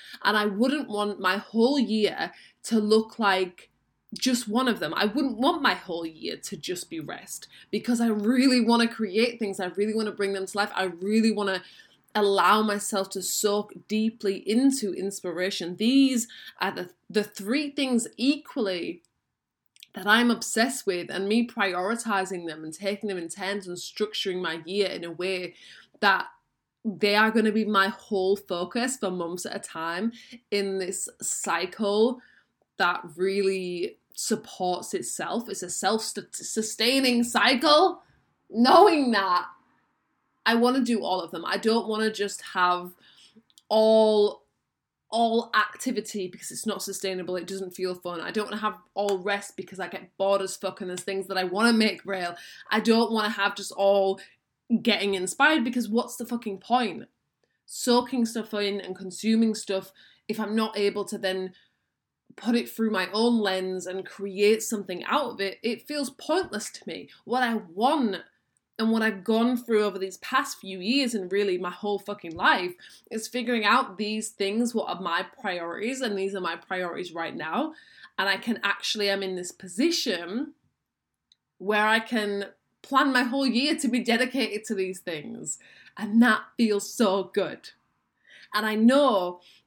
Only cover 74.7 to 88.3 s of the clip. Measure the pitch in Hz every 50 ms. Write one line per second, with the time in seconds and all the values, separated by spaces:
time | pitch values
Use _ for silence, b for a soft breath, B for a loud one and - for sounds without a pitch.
74.7 | 233 220 - - 180 180 185 175 165 180 185 - - - - 202 180 175 170 170
75.7 | 170 - 208 233 269 262 269 220 202 190 190 196 196 190 180 165 165 165 - -
76.7 | 190 185 180 175 - - 180 175 160 170 165 156 - 160 151 160 170 220 311 311
77.7 | B B B B B B B B B - 190 196 190 - - 233 214 - - 202
78.7 | - - - - - 214 202 196 196 196 196 190 185 180 180 180 - - - 185
79.7 | - 220 277 339 339 - - 240 185 170 170 175 196 247 302 302 - _ _ _
80.7 | _ _ _ _ _ _ _ _ _ _ _ _ _ _ _ _ _ - 185 196
81.7 | 214 208 214 214 220 226 220 - 240 220 208 202 202 202 202 - - _ _ _
82.7 | _ _ - - 277 269 294 277 262 247 262 233 254 277 269 254 208 240 277 302
83.7 | 311 311 - 226 226 247 - 226 226 226 254 247 254 269 226 202 202 208 - -
84.7 | 214 190 190 185 185 - - 180 165 151 147 - 117 117 - - - - B B
85.7 | B B B B B B 208 202 208 233 240 247 220 - - - _ - 233 214
86.7 | 208 202 - - - - 226 196 190 202 185 185 - 202 180 151 - - - -
87.7 | - _ _ _ _ _ _ _ _ B B B